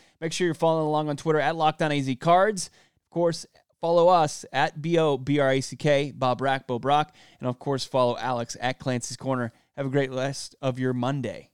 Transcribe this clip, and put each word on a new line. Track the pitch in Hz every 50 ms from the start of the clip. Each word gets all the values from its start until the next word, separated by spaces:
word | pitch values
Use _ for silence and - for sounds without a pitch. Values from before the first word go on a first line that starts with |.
| _ _ _ -
Make | 160 165
sure | 160 - 185
you're | 170 156
following | - 170 165 160 160 156
along | 151 151 151 156 151
on | 147 143
Twitter | - 160 160 151
at | 135 151 165
Locked | 165 160 156 151 -
On | 165 151
A | 147 143
Z | 135 135 131 -
Cards. | - 165 170 185 190 214 220 180 - - _ _ _ _ _ _ _
Of | _
course, | - 170 170 170 165 165 - - _ _ _ _ _ -
follow | - 165 170 175 170 175
us | 185 170 156 147 - - - - -
at | 131 147 160 - 156
B | 143 165 170 165
O | 160 151 139 131
B | 131 135 143 147
R | 139 135 135
A | 135
C | 131 - 135
K, | - - 151 143 139 147 143
Bob | 113 - 131 127 123 -
Brack, | 127 135 135 135 - -
Bo | 127 117
Brock. | 113 139 143 147 156 - _ _ - - _ -
And, | - 127
of | 123 -
course, | - 143 139 131 -
follow | - - 131 127 120 120 -
Alex | 113 127 127 120 117 - - -
at | - 123 131 -
Clancy's | - 135 127 120 - - 127 -
Corner. | - 131 131 127 120 117 - _ _ _ -
Have | - 139 135
a |
great | 127 143 139 131
rest | 131 127 127 139 139 - - - _ -
of | - 135 123 127
your | 127 127 127
Monday. | 123 123 131 143 139 120 107 90 78 78 _